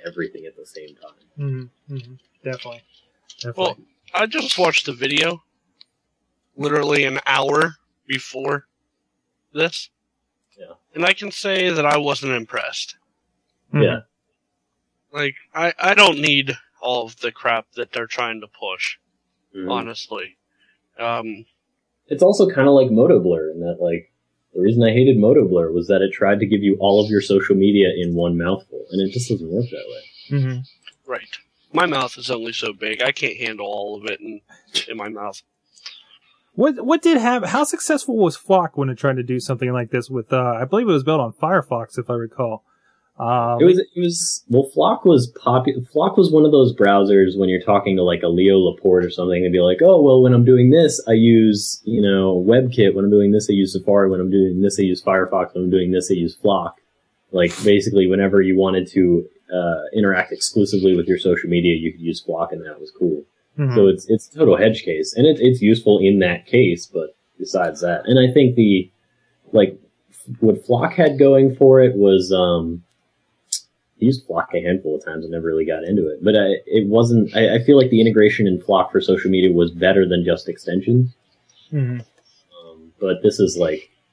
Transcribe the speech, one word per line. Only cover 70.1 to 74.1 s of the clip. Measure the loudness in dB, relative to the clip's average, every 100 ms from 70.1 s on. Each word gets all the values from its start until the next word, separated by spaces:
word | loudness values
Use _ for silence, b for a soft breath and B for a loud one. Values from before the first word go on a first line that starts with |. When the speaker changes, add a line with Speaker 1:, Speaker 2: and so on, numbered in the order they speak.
Speaker 1:
f-, | -20 -18 -2
what | 0 0 -2
Flock | -2 -2
had | 0 0 4
going | 4 6 4 4
for | 6 8
it | 6 4
was, | 4 4 2
um, | 0 0 0 -4 -10 -14 _ _ _ _ _ _ -12 -12 _ _ _
I |
used | 0